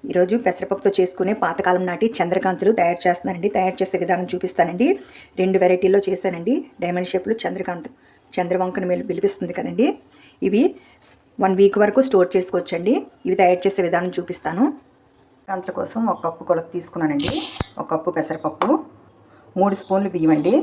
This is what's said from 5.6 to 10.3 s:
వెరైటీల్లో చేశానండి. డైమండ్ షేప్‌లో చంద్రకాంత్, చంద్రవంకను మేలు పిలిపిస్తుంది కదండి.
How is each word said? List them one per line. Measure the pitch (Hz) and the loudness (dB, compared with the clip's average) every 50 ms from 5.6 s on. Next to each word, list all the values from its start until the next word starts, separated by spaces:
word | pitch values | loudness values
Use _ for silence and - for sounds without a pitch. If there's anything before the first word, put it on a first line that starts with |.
| 180 | 4
వెరైటీల్లో | 180 185 180 190 185 190 202 - 190 | 4 4 4 4 4 4 4 2 2
చేశానండి. | 185 - - 190 175 170 170 202 262 320 - - _ - 180 | -4 -2 -2 -4 -4 -2 -2 -2 -2 -2 -2 -8 _ -6 -4
డైమండ్ | 175 175 180 180 180 - | -4 -2 -2 -4 -2 -4
షేప్‌లో | 185 - 202 220 226 - | -4 -2 -2 -4 -2 -4
చంద్రకాంత్, | 175 180 190 180 - 175 170 - - - _ _ _ _ _ _ _ - | -6 -4 -4 -6 -6 -6 -8 -10 -16 -18 _ _ _ _ _ _ _ -6
చంద్రవంకను | - 180 170 180 180 185 185 180 196 190 180 | -4 -2 0 0 0 0 -2 -2 -4 -2 -2
మేలు | 180 175 180 - | -2 -2 -2 -6
పిలిపిస్తుంది | 180 170 - 196 - - 190 175 180 - | -4 0 0 -2 0 -2 -6 -6 -6 -6
కదండి. | - 175 175 180 233 320 - - - _ _ - - - | -6 -6 0 0 0 0 0 -4 -12 _ _ -20 -20 -20